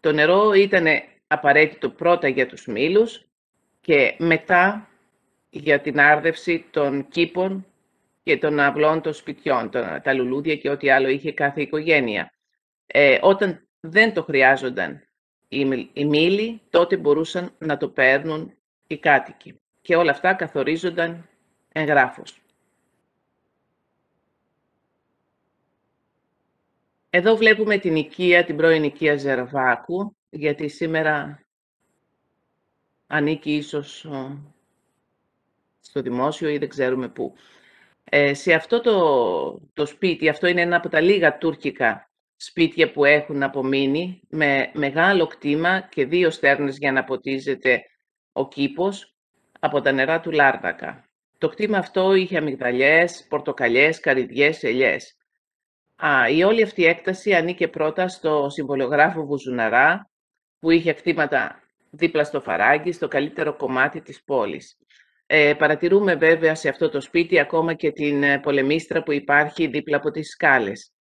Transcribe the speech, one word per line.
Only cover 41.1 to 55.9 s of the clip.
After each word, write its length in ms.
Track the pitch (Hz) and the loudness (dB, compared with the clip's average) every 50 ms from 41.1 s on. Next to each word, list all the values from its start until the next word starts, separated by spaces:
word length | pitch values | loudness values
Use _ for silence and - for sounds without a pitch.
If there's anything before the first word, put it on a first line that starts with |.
| 208 196 170 151 147 - | 4 4 4 2 2 2
τουρκικά 720 | - 165 151 - - 143 - - 127 113 110 95 - _ _ _ _ _ _ | -4 -4 -4 -4 -8 -8 -4 -2 -2 -2 -2 -2 -12 _ _ _ _ _ _
σπίτια 540 | _ - - _ 170 165 160 - 170 160 151 | _ -20 -12 _ 0 0 0 2 0 0 0
που 140 | - 147 143 | 2 2 4
έχουν 380 | 139 147 147 147 - 156 143 139 | 4 4 4 2 -2 -4 -4 -4
απομείνει, 800 | 135 135 139 131 135 135 135 139 135 139 156 175 180 180 - _ _ | -4 -4 -4 -4 -2 -2 0 0 0 -2 -4 -4 -6 -10 -16 _ _
με 420 | - 156 151 143 139 139 131 - - | -4 -2 0 0 0 0 -2 -4 -4
μεγάλο 520 | 151 147 139 139 156 170 190 202 185 165 | -6 -6 -4 0 0 2 2 2 2 0
κτήμα 540 | 160 - - - 143 147 156 165 175 185 190 | -2 -6 -8 -4 -4 -2 0 0 0 -2 -2
και 260 | 185 - - - 135 | -4 -8 -4 -4 -4
δύο 240 | 123 160 180 180 165 | -2 0 0 0 0
στέρνες 460 | 160 - - 139 139 139 147 139 135 143 | 0 0 2 2 2 2 -2 -6 -6 -4
για 140 | 143 139 135 | -4 -2 -2
να 120 | 135 127 | -2 -2
ποτίζεται 800 | - 131 127 _ 139 135 135 131 139 135 127 - 131 123 120 - _ _ _ _ _ _ _ _ _ _ | -4 -8 -8 _ -6 -8 -6 -4 -6 -8 -2 0 0 0 0 0 _ _ _ _ _ _ _ _ _ _
ο 160 | - 135 - | -8 -8 -6
κήπος, 680 | - 143 139 135 139 156 180 196 196 196 - _ _ _ _ _ _ _ _ _ _ _ | -4 -6 -6 -4 -2 -4 -4 -4 -4 -6 -16 _ _ _ _ _ _ _ _ _ _ _
από 200 | - 131 - 143 | -6 -2 -2 0
τα 120 | 117 139 135 | 0 0 0
νερά 280 | 135 135 139 160 165 | 0 0 0 -2 -4
του 100 | 165 175 | -4 -4
Λάρνακα. 760 | 156 151 143 139 131 - - 87 85 - - 76 - - _ _ _ _ _ _ _ _ | 0 2 2 2 2 0 -6 -8 -8 -6 -10 -12 -12 -14 _ _ _ _ _ _ _ _
Το 100 | - 156 | -6 -6
κτήμα 300 | - - 208 208 214 190 | -4 -4 -4 -2 -2 -4
αυτό 360 | 180 - _ 190 185 190 196 | -4 -4 _ -2 2 2 2
είχε 220 | 190 185 175 185 | 2 2 0 -4
αμυγδαλιές, 880 | 160 151 151 131 - 131 123 123 123 135 143 156 160 175 175 - - - _ | -4 -4 -4 -6 -4 -4 -4 0 2 4 6 6 4 4 2 -2 -12 -12 _
πορτοκαλιές, 720 | - - - - 131 - 131 117 117 127 143 156 160 - | -8 -6 -4 -6 -6 -2 0 2 4 4 4 4 2 0
καρυδιές, 600 | - 160 135 131 123 - - 123 143 147 156 - - | -2 0 0 0 -2 -4 0 2 2 2 2 -2 -6
ελιές. 540 | 123 113 127 131 113 73 - - - _ _ _ _ _ _ _ _ _ _ _ _ _ _ _ _ | -4 -2 0 0 0 0 -2 -6 -14 _ _ _ _ _ _ _ _ _ _ _ _ _ _ _ _